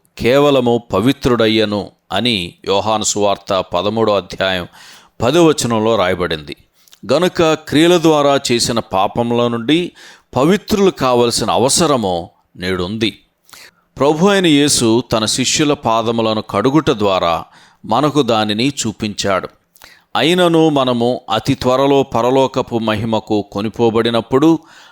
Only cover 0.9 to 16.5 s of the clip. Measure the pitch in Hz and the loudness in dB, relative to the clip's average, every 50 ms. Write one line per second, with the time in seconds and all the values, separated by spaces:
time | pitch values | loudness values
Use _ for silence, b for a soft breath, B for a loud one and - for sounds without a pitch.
0.9 | - 95 107 131 139 - - 139 123 113 113 110 110 110 107 104 104 101 90 - | -2 0 0 0 0 0 0 0 2 2 2 2 2 2 0 0 -2 -4 -6 -8
1.9 | - _ _ - 90 98 113 123 113 95 87 87 - _ - 87 95 101 92 110 | -14 _ _ -8 -6 -4 -2 -2 -2 -2 -4 -8 -12 _ -6 -2 -2 0 0 0
2.9 | 110 107 107 - - 104 101 101 98 - - - 101 92 90 - - 87 90 104 | -2 -2 -2 -4 -2 0 0 0 -2 -2 -4 -2 -2 -2 -2 -2 -4 -4 -2 -2
3.9 | 110 113 110 107 104 98 87 - - - 95 95 92 90 87 - B B B B | -2 0 0 0 0 0 -2 -6 -6 -4 -2 -2 -2 -4 -6 -10 B B B B
4.9 | B B B B _ - 110 117 147 175 170 160 135 - - 117 117 110 107 113 | B B B B _ -4 -2 0 2 4 4 4 2 0 -2 -2 -2 0 0 0
5.9 | 117 101 90 90 92 87 90 82 82 78 73 73 - - _ _ b b b b | 0 0 0 0 -2 -2 -4 -4 -6 -8 -10 -12 -18 -18 _ _ b b b b
6.9 | b _ - 98 123 156 180 180 - - 170 160 156 151 - - - 147 160 170 | b _ -4 -2 0 0 0 0 0 0 0 0 0 -2 -4 -2 2 2 4 4
7.9 | 180 175 151 165 156 147 143 143 139 135 - - 120 117 - - 120 113 - - | 4 4 4 4 4 4 4 2 2 0 0 -2 -2 -2 -2 -2 -4 -4 -4 -2
8.9 | - 95 98 104 - 123 120 120 120 117 120 120 117 117 113 120 156 170 180 - | -2 -2 0 0 -2 -2 -2 -2 0 0 0 0 -2 -2 -2 0 0 0 0 -4
9.9 | B B B B B B B _ - 123 - 160 202 202 - - 214 202 202 185 | B B B B B B B _ -2 0 2 2 2 0 0 -2 0 2 2 2
10.9 | - - 139 127 123 120 120 120 110 - 123 104 85 95 117 135 - - 175 151 | 0 0 0 0 2 2 2 2 0 -2 -2 0 0 0 0 0 2 0 0 0
11.9 | 143 123 107 95 90 85 87 - _ _ _ _ _ - 87 92 95 90 90 90 | 0 0 -2 -2 -4 -4 -6 -10 _ _ _ _ _ -10 -6 -4 -4 -4 -4 -6
12.9 | 110 110 113 101 - - _ _ _ _ B B B B B B B B B B | -4 -4 -4 -4 -6 -8 _ _ _ _ B B B B B B B B B B
13.9 | - - 135 143 156 156 180 208 202 196 185 170 147 143 147 139 - - 120 113 | -6 -2 0 0 2 2 2 2 2 2 2 2 2 2 2 2 0 0 2 2
14.9 | 110 120 127 - 120 110 110 107 - - 127 - - - 156 147 147 143 - 113 | 2 0 0 -2 -2 -2 -2 -2 -2 -2 -2 -2 -2 0 0 0 -2 -2 -2 0
15.9 | 113 113 113 113 117 113 113 110 110 107 104 - | 0 0 0 -2 -2 0 0 -2 -2 -4 -4 -4